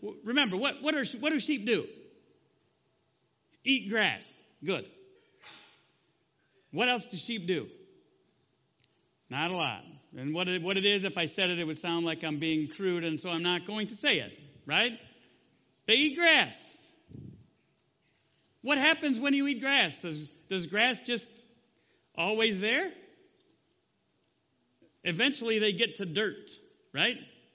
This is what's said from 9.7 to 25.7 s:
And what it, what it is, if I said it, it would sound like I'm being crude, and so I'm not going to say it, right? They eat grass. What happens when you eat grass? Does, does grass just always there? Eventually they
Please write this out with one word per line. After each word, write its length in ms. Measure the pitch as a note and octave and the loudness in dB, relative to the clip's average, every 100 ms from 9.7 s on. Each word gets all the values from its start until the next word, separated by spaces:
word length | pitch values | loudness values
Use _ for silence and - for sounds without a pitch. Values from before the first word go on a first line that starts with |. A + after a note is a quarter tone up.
| G2+ - - _ C3+ | -4 -12 -20 _ -10
And 180 | C3+ | -6
what 140 | D#3 F3+ | -2 -2
it, 140 | F3+ | -2
what 140 | E3+ G3 | 0 2
it 80 | |
is, 200 | G3 G3+ | 2 2
if 140 | F#3+ F3+ | 0 -2
I 80 | E3 | -4
said 240 | - F#3 | 0 0
it, 80 | F3 | 0
it 80 | D#3+ | -4
would 120 | D3+ | -4
sound 260 | F3 E3+ | -4 -2
like 180 | E3+ D#3+ | -2 -2
I'm 160 | E3 D3+ | -4 -4
being 300 | D#3+ D#3+ D3+ | 0 -2 -2
crude, 360 | - F#3+ F3 | -4 -2 0
and 160 | E3+ D#3 | -2 -4
so 100 | F3+ | -4
I'm 120 | E3+ | -2
not 240 | F3 F3 F3 | 0 0 -2
going 220 | G#3+ G#3 | -6 -6
to 80 | A3+ | -2
say 140 | D4 | 0
it, 220 | G3 A2 - - - - | 0 -2 -14 -20 -20 -2
right? 260 | D#3 A#3 A3+ - - _ _ _ _ _ _ - | 2 2 -2 -16 -20 _ _ _ _ _ _ 4
They 80 | |
eat 220 | A#3 D4+ C#4 | 4 4 4
grass. 400 | E4+ D4+ G3 - - - - _ _ - G2+ - - _ _ _ _ _ _ _ _ _ _ _ | 6 6 4 -2 -18 -20 -20 _ _ -18 -18 -20 -20 _ _ _ _ _ _ _ _ _ _ _
What 140 | A#3 C#4+ | 0 4
happens 420 | C#4 D#4+ D#4 A#3+ | 4 4 2 2
when 160 | C#4+ | 2
you 120 | C#4 C#4 | 2 2
eat 140 | C4 | 0
grass? 380 | C4 C#4 F#3+ C#3 | 2 4 2 0
Does, 300 | F3 D3+ D3+ - _ | -8 -8 -10 -16 _
does 160 | F#3+ E3+ | -4 -2
grass 340 | G3 A#3+ A#3+ | 2 2 0
just 280 | - A#3 - - - _ _ _ _ _ _ - | -2 -4 -4 -20 -20 _ _ _ _ _ _ -6
always 440 | E3+ G#3+ A3+ G3 | -2 2 2 2
there? 300 | G#3 B3+ F#4 - - _ _ _ _ _ _ _ _ _ _ _ _ _ _ _ _ _ _ _ | 0 0 -2 -8 -20 _ _ _ _ _ _ _ _ _ _ _ _ _ _ _ _ _ _ _
Eventually 580 | - E3+ B3+ - A3+ A3 | -6 0 0 0 0 2
they 120 | G#3+ | 2